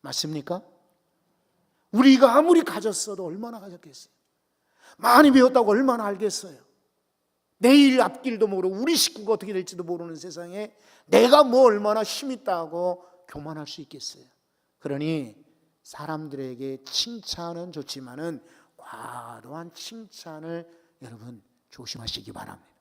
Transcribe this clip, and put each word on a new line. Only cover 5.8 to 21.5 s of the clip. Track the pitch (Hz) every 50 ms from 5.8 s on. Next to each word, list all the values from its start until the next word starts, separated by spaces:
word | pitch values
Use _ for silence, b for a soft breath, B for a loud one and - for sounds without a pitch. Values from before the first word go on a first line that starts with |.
| 269 262 240 233 220
알겠어요? | 202 202 185 214 208 - - - 180 147 123 _ _ _ _ _ _ _ _ _ _ _ _ _ _ _ _ _ _ _ _
내일 | 190 247 269 285 277 269 254 254
앞길도 | 233 - 262 - - 262 233 202 220
모르고 | 202 196 185 180 185 190
우리 | 196 247 320 339
식구가 | - - - - - 208 196
어떻게 | 220 - 196 196
될지도 | 208 190 185 185 185 175
모르는 | 180 165 175 170 170 170 165
세상에 | 151 170 180 151 156 175 170 180 202 214 214 b b b b b b b
내가 | _ - 202 226 247 269 294
뭐 | 294 254 233 254 262
얼마나 | 240 208 208 208 208 214 220 214
힘 | - - - - 269
있다고 | 262 226 _ 214 185 170 165 156 160 170 175 180 180 180 b b b b _
교만할 | - - 147 147 156 156 151 151
수 | 143 - -
있겠어요? | 147 _ - 139 - - - _ - _ _ _ _ _ _ _ _ _ _ _
그러니 | _ 139 139 139 151 156 165 156 135 113 104 _ _ _ _ _ _ _ _ _
사람들에게 | _ - - - 147 151 160 151 156 147 139 135 135 127 127 120 135 135 135 131 _
칭찬은 | 135 - - - 233 233 226 190 - - - 170 170 170 170 175 180
좋지만은 | 165 156 135 - - 143 135 123 123 139 156 170 160 123 b b b b b b b _
과도한 | - - - - 120 120 123 123 117 117 117 110 - 120 143 160 170 175
칭찬을 | _ - - - 226 226 220 190 _ - - 175 156 151 156 165 170 170 170 170 b b b b b _
여러분 | 135 120 113 110 110 123 120 107 _ _